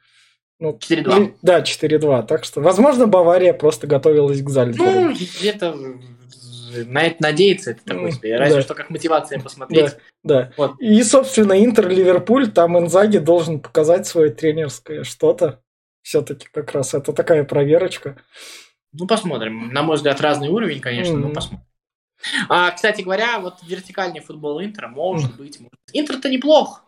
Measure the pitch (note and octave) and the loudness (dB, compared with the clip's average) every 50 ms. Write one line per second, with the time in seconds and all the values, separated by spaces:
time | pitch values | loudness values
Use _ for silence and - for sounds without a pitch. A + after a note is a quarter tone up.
0 | _ _ _ _ _ _ _ _ _ _ _ _ E3 D#3 - - - - E3 D#3+ | _ _ _ _ _ _ _ _ _ _ _ _ -8 -8 -8 -8 -4 -2 -2 -2
1 | - F#3+ F#3 G3+ G3+ G3+ - _ - F3+ F3 D#3+ C#3 - - - D#3+ D3 D3+ D3+ | 0 2 4 4 2 2 -2 _ 2 4 4 4 2 -2 -4 -4 -2 0 0 2
2 | D3+ D3 C3+ A#2+ A2 - D#3 D#3+ - - - D3 C#3+ F3 F#3 G3 B3+ D4 C4+ A#3+ | 2 2 0 0 0 -2 -4 -4 -4 -6 -6 0 0 2 4 4 4 4 4 4
3 | B3 G#3+ G3 F#3 E3+ E3 F3 F#3 F#3 F3+ - - D3 D3+ D#3 - - C#3+ D3 C3+ | 4 4 4 4 6 6 4 4 4 2 2 2 2 0 0 0 -2 -2 -2 2
4 | - D#3+ D3+ D3 C#3+ C#3+ C#3+ C#3 C#3 C#3 C3+ C3 B2 B2 A#2 - F4 F#4+ F#4+ F#4 | 2 4 4 4 2 2 0 -2 -4 -2 0 0 0 0 0 0 2 2 2 2
5 | F4+ D#4 B3 E3+ F3+ F3 - - F3+ G#3+ G#3 G#3 F3+ E3+ D3+ C#3 C3+ C3 B2+ B2+ | 2 0 -2 -4 -8 -10 -8 -4 -4 -4 -4 -4 -6 -6 -6 -8 -12 -14 -16 -18
6 | B2 B2 A#2+ A#2+ B2 B2 - - - - - - - - A#2+ A#2+ A#2 A#2+ B2+ D3 | -20 -20 -20 -20 -20 -20 -20 -20 -20 -20 -20 -18 -18 -14 -12 -12 -10 -4 -2 0
7 | E3 E3+ E3 - D#3 D3+ D3+ D#3 G3 G3+ F3+ F#3+ - A#2+ A2 - _ - F#2+ F2+ | 0 0 0 0 -2 0 2 4 4 4 4 2 -2 -8 -10 -10 _ -10 -8 -6
8 | - E3+ D3+ - - A2 A2+ A#2+ C#3 D3 D3+ C#3 C3 - - - D3 - E3 D#3 | -6 -6 -6 -6 -6 -4 0 2 2 4 4 2 2 -2 -6 -10 -10 -12 -8 -6
9 | - D#3+ D#3+ D3+ D3 - - - - - - C3+ C3 - E3 D#3+ D3 C#3 - - | -2 -2 0 -2 -2 -4 -8 -10 -12 -14 -16 -18 -10 0 2 2 2 2 0 -8
10 | _ _ _ _ - D3+ D3 C3 B2+ B2+ - D3 C#3+ C3 C#3 - B3+ A3 G#3+ A3 | _ _ _ _ -2 0 0 0 0 -2 -4 -4 -4 -4 -4 -2 0 4 4 4
11 | B3 - - C4 C4 - - A3 G#3+ G3 F#3+ G3 A3 B3 G#3+ A3+ G3 F3+ F#3 F#3+ | 4 4 4 4 4 2 2 2 2 4 4 4 4 4 4 2 2 2 2 2
12 | F#3 F3+ F3+ F3+ F3 - A#3+ C4+ C4+ G#3+ - F3 E3+ E3+ F3 F3 E3+ E3+ F3 F#3+ | 4 4 4 2 2 2 2 2 2 2 2 2 2 4 2 2 2 2 2 2
13 | G#3 A3 G#3 E3+ D3 D#3+ F3 F3 D#3+ E3 D#3+ C#3+ - - - D#3+ D3+ D#3 F3 G3 | 4 4 2 2 2 2 2 2 2 -2 -4 -8 -8 -4 -2 0 2 4 2 2
14 | G3+ - - E3+ D#3 D3+ D3+ - D#3+ D#3 D3+ D#3+ D#3 C#3+ - - - - D3+ D3 | 0 -2 0 0 2 2 0 -2 -2 -2 -2 -2 -6 -8 -10 -12 -14 -14 -14 -12
15 | C#3 - - - D#3+ D#3 E3+ - G#3 G#3 - - _ _ _ _ _ _ _ _ | -12 -14 -6 0 0 0 2 2 -2 -2 -4 -6 _ _ _ _ _ _ _ _
16 | _ - - D3+ C#3 - C#3 - - - - D3+ C#3 - - C#3+ C3+ - - D3+ | _ -4 -4 -4 -2 -4 -8 -14 -16 -12 -10 -10 -8 -6 -6 -6 -4 -4 -6 -6
17 | D3 - C#3 - E3 - E3 D3+ C#3+ - D3 C#3+ C#3+ C#3+ D#3 E3+ F#3 F3 - - | -6 -4 -4 -2 0 2 2 2 0 0 -2 -2 2 2 2 2 2 0 -6 -10
18 | - C#3 C3 - _ _ _ - - - - - - _ _ _ _ _ - D3 | -14 -16 -16 -18 _ _ _ -20 -20 -20 -20 -20 -20 _ _ _ _ _ -14 -10
19 | F3+ F#3+ A3 G3+ F#3 F3 C#3 A2+ A2 A2 A2+ A2+ A#2 A#2 B2+ C#3 D3+ D#3+ D#3 C#3+ | -4 -2 -2 -2 -2 -4 -6 -6 -6 -8 -8 -10 -10 -6 -4 -4 -2 0 -2 0
20 | - C#3+ C3+ - D3+ D3+ C#3+ C#3 C#3 D3 F#3 A#3 A3+ E3+ C#3+ C3+ - B2+ A#2+ B2 | 0 -2 0 0 0 0 0 -2 -2 -2 -2 -2 -2 -4 -6 -6 -8 -6 -6 -4
21 | F3+ F3 D#3+ C#3+ C#3+ D3 D3+ D#3+ - - - - - _ _ _ _ _ _ _ | -4 -2 -2 -2 -4 -4 -6 -8 -10 -10 -12 -16 -18 _ _ _ _ _ _ _
22 | _ _ _ _ - - - A3+ G3+ - D3+ F3 F3+ F3 F3 - - G#3+ G#3 G#3+ | _ _ _ _ -10 -8 -6 -6 -2 0 0 0 0 0 -2 -2 -2 -2 -2 -4
23 | F#3 F3+ F#3+ G3+ A3+ A#3+ A#3 G#3+ F#3 F3+ F3+ _ F3 E3 F#3 F#3 F#3 - - G3+ | -4 -4 -4 -2 -2 -4 -4 -6 -8 -10 -14 _ -14 -14 -14 -14 -14 -12 -10 -8
24 | F#3+ F3+ E3 D3 - - - D#3 D3+ D3 D3 D#3 F#3+ G#3+ G#3 - B2 A#2 A#2+ C#3 | -8 -8 -10 -12 -16 -18 -18 -12 -10 -10 -10 -8 -10 -12 -12 -14 -16 -14 -10 -8
25 | E3 F#3 F#3 D#3+ C#3 A#2+ - C3+ C#3 D3 - - A#2+ - _ _ _ _ - C#4 | -6 -6 -4 -4 -6 -6 -8 -12 -20 -20 -20 -20 -20 -20 _ _ _ _ -6 -6
26 | D#4 - C4 C4 - C4+ C4 C4 C4 D4 D#4 C#4 - - - - _ | -6 -6 -6 -6 -4 -4 -4 -2 2 4 4 4 4 2 -4 -14 _